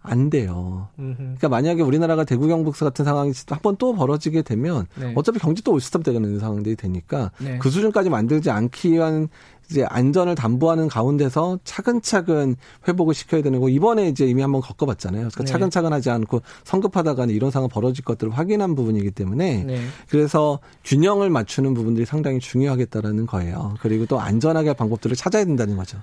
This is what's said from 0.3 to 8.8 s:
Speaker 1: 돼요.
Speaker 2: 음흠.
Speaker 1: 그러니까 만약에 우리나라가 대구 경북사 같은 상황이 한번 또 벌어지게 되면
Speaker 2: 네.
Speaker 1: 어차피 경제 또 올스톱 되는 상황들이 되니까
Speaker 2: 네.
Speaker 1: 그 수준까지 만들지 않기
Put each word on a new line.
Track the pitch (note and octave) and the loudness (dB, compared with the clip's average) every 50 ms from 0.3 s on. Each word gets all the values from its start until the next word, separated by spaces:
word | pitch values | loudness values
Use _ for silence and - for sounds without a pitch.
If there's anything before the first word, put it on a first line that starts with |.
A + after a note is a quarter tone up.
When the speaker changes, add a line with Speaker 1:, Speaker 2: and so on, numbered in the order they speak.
Speaker 1:
돼요. | D#3 D3 A2+ F#2 F2 F2 F2+ F2+ F#2 F#2 F#2+ G2+ _ - | 2 0 0 0 -4 -4 -6 -6 -6 -8 -10 -12 _ -12
Speaker 2:
음흠. | C#3 C3 C3 | -10 -10 -10
Speaker 1:
그러니까 | B2 C3+ C3 B2+ B2+ - D#3 | -8 -10 -10 -6 -2 0 0
만약에 | B2+ A2+ C3+ D#3+ E3+ E3 | 2 2 2 0 2 2
우리나라가 | E3 C3 C3 D#3 E3+ E3 E3 D#3 D#3 | 2 2 2 2 2 2 2 0 0
대구 | D3 C3 A#2+ C#3 D#3 | 0 0 0 2 2
경북사 | E3+ E3 D#3+ D#3 C#3+ - D#3 | 2 2 0 -2 -2 0 -2
같은 | C#3 B2+ - D3 | -2 0 0 0
상황이 | D3 C#3+ C#3+ C#3+ C#3+ C3+ - - - | 0 2 0 0 0 -2 -4 -6 -8
한번 | - D3+ - G#3+ G3 | -8 -2 0 0 0
또 | F#3+ B3+ B3+ A#3+ | 2 0 0 0
벌어지게 | G3+ C#3+ B2 D3 D3+ - D#3+ D3+ E3 F#3 | 2 0 0 0 0 -2 0 0 0 0
되면 | - A#2 G#2 B2+ E3 F3 C3+ F2+ - - | 0 -2 -2 -2 -2 -2 -2 -4 -6 -8
Speaker 2:
네. | - C3 B2 A#2 | -10 -8 -4 -2
Speaker 1:
어차피 | C3 D3+ - A3+ A#3 | 0 0 0 0 0
경제 | - D#3+ D#3+ G3 - | 0 0 -2 0 2
또 | - G3+ | 2 2
올스톱 | C#3+ B2+ - - F3+ D#3+ | 2 0 0 -4 -2 0
되는 | D3 B2 A#2 A2 G#2 G2+ G#2 | 0 0 0 0 0 -2 -2
상황들이 | G#2+ A2 G#2 G#2 G#2 G#2+ A2+ | -2 -2 -4 -4 -2 -2 -4
되니까 | - - F#2+ F2+ F2+ E2 - - C#3+ A#2+ F#2+ - - | -4 -4 -4 -4 -6 -6 -6 -4 -4 -4 -4 -6 -8
Speaker 2:
네. | C3 C#3 B2+ B2 | -8 -6 -6 -2
Speaker 1:
그 | B2+ C3 | -2 0
수준까지 | C3+ F#3 G#3 A3 G#3 G#3+ F#3+ F#3 | 0 2 0 2 2 2 2 2
만들지 | D#3 A2 G#2+ A#2 D3 D#3 D#3 E3+ | 2 0 2 2 0 0 0 0
않기 | A#2 G#2 A2 B2 - - | 0 0 0 -2 -4 -2